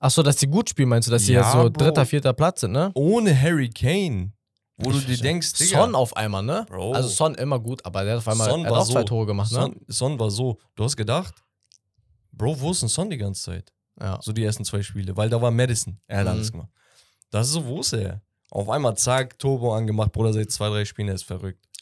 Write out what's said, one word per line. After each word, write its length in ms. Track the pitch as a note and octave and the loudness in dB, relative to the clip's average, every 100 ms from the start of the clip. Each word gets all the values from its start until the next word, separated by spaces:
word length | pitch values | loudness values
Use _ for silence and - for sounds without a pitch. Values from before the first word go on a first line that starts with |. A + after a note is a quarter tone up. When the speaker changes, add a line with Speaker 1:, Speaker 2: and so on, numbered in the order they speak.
Speaker 1:
Ach 100 | C3+ | 2
so, 140 | E3+ | 4
dass 160 | C#3+ C#3+ | 2 2
sie 80 | C#3 | 2
gut 220 | D#3+ - | 2 0
spielen, 180 | - C3 | 0 2
meinst 180 | A#2 A2 | 2 4
du, 60 | |
dass 100 | A#2 | 2
sie 120 | G2+ | 6
Speaker 2:
Ja, 80 | B2 | 6
Speaker 1:
jetzt 100 | A#2+ | 6
so 180 | C3+ A#2+ | 6 6
Speaker 2:
Bro. 140 | - | 4
Speaker 1:
dritter, 200 | C#3+ D3+ | 4 4
vierter 280 | C3 D3 C#3 | 2 2 2
Platz 300 | B2 E3 - | 2 0 0
sind, 100 | A#2 | -2
ne? 180 | B2+ F#3+ | 0 0
Speaker 2:
Ohne 460 | D#3 D3+ A#3 G#3+ C3+ | 2 2 4 4 4
Harry 300 | D3+ D#3+ A#2+ | 4 2 0
Kane. 640 | - B2 F#3+ F#3 G2+ F#2 - _ _ _ - | -2 0 0 0 -2 -6 -10 _ _ _ -6
Wo 140 | B2+ | -2
Speaker 1:
Ich 60 | C#3 | 0
Speaker 2:
du 40 | |
dir 40 | B2+ | 0
Speaker 1:
verstehe. 160 | B2 | -2
Speaker 2:
denkst, 300 | B2+ E3+ D#3 | 0 0 -2
Digga. 300 | - G3 D3 | 0 2 4
Speaker 1:
Son 100 | D3 | 4
auf 220 | C#3 A#2+ - | 2 0 -2
einmal, 260 | G#2+ G2 | -2 -2
ne? 240 | A2 F#3+ A3 | -2 -4 -6
Speaker 2:
Bro. 260 | F#2 G2 | -6 -2
Speaker 1:
Also 140 | A#2+ B2 | -2 -2
Son 260 | - D#3 - | 0 0 0
immer 240 | C3+ C3 | -2 -2
gut, 260 | A#2 B2 F2+ | -4 -8 -6
aber 160 | F#2+ | -4
der 120 | G2+ | -2
hat 40 | A#2 | -2
auf 100 | A2 | -2
einmal, 220 | A2+ G#2+ | 0 0
Speaker 2:
Son 120 | D#3 | 0
Speaker 1:
er 40 | E3 | 0
hat 60 | |
Speaker 2:
war 80 | A#2 | 2
Speaker 1:
auch 80 | A#2 | 2
zwei 120 | A#2+ | 0
Speaker 2:
so, 20 | G#2 | 0
Speaker 1:
Tore 200 | A2+ G#2+ | -2 -2
gemacht, 260 | G2+ G#2+ | -2 -2
ne? 60 | B2 | -2
Speaker 2:
Son, 220 | - - - | -2 -6 -10
Son 320 | - C3 C#3 | -4 -2 0
war 140 | G#2+ | -2
so. 260 | G2+ C3 G#2+ _ | -2 -2 -4 _
Du 80 | - | -6
hast 140 | A2+ C#3 | -4 -2
gedacht, 360 | A2 D3 F#3 - _ _ _ _ _ _ _ _ _ | -2 -4 -4 -14 _ _ _ _ _ _ _ _ _
Bro, 260 | - A2 D3+ | -4 -2 -2
wo 140 | D3 | -2
ist 100 | F#3 | -2
denn 60 | A2+ | -2
Son 200 | - G#3 | -2 -4
die 100 | C#3 | -4
ganze 240 | G2+ F#2+ | -6 -6
Zeit? 300 | - F2 - _ _ - | -8 -10 -12 _ _ -10
Speaker 1:
Ja. 180 | G2 F#2+ | -6 -6
Speaker 2:
So 120 | - | -6
die 100 | A2 | -2
ersten 220 | G#2+ A2 | -2 -2
zwei 180 | G#2 G2+ | -4 -6
Spiele, 340 | G2 G#2 F#2+ G2 | -6 -6 -6 -2
weil 140 | A2 | 0
da 100 | A#2 | 2
war 120 | A#2+ | 2
Madison. 480 | A#2 B2 A2+ - F#2+ - | 2 0 -2 -4 -12 -8
Er 100 | G2+ | -2
hat 60 | |
Speaker 1:
Mhm. 80 | F#2 | 0
Speaker 2:
alles 180 | F2+ A2 | -2 -4
gemacht. 200 | - - _ _ _ _ _ _ | -8 -14 _ _ _ _ _ _
Das 180 | G#2+ B2 | -2 0
ist 60 | |
so, 120 | E3 B2+ | -2 -4
wo 140 | D3+ | -4
ist 120 | - | -4
er? 300 | A#2 G2 G2 - _ _ | -2 -4 -8 -14 _ _
Auf 180 | - G2+ | -6 -2
einmal, 280 | C#3 B2+ G2 | 0 0 0
zack, 420 | B2+ C3 B2+ - | 0 0 -2 -4
Turbo 340 | C3+ C3 A#2 | -2 0 0
angemacht, 380 | A2 A2 G#2+ G#2+ | 0 0 0 0
Bruder, 200 | - A2+ | 2 0
seit 200 | G#2+ G#2+ | 0 -2
zwei, 160 | - G#2+ | -4 -2
drei 160 | G#2 | -2
Spielen, 240 | G2+ - G2+ | -4 -4 -4
er 60 | |
ist 100 | F#2 | -6
verrückt. 400 | - F#2 F#2+ F2+ _ - | -8 -10 -10 -12 _ -14